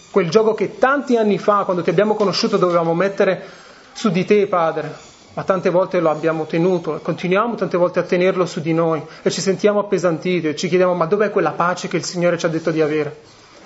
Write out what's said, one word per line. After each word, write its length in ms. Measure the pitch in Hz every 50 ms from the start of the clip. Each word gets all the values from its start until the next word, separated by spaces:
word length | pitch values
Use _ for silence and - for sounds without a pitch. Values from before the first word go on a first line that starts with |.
| - -
quel 200 | - 202 180 165
giogo 240 | 156 220 220 220 208
che 240 | - 196 - - -
tanti 400 | - 254 285 294 - - 247 226
anni 180 | 220 208 196 165
fa, 260 | - 214 202 202 185
quando 180 | 185 185 175 165
ti 80 | 190
abbiamo 240 | 175 170 208 214 214
conosciuto, 420 | 208 208 196 165 - - 214 185
dovevamo 380 | 185 175 180 170 175 170 165 165
mettere 500 | 170 185 196 196 - 202 190 180 180 - - - - - - - - - - -
su 160 | - - 220
di 140 | 165 185 180
te, 220 | - 208 208 196
Padre, 640 | 196 - 175 165 160 156 160 147 151 143 - - - - - - - -
ma 100 | 151 147
tante 260 | - 190 180 160 190
volte 280 | 165 180 190 180 185 180
lo 120 | 165 160
abbiamo 340 | 151 156 170 160 160 160 156
tenuto 520 | 156 - 165 165 185 185 170 170 160 147
e 40 | 147
continuiamo 540 | - - 160 - - 170 185 196 226 240 220
tante 240 | - 196 165 - 180
volte 200 | 175 175 175 185
a 40 | 170
tenerlo 420 | - 190 180 180 190 180 185 180
su 160 | 165 - -
di 140 | 143 165 165
noi 280 | 165 170 160 160 147 139 - - - -
e 80 | -
ci 100 | - -
sentiamo 400 | 165 190 190 185 - 208 208 208
appesantiti 680 | 202 202 202 175 165 180 165 151 - 180 180 175 156 156
e 60 | 147
ci 140 | - - 170
chiediamo: 240 | 180 180 185 180 180
"Ma 140 | 180 165
dov'è 240 | 165 202 202 214 202
quella 220 | 208 202 170 151 143
pace 360 | - 170 175 180 180 - 175
che 80 | -
il 80 | 165 139
Signore 320 | - - 180 170 175 175
ci 80 | 170 185
ha 60 | 170
detto 200 | 160 160 160 175
di 120 | 165 160 156
avere?" 340 | 147 156 151 147 147 - - - - - - - - - - -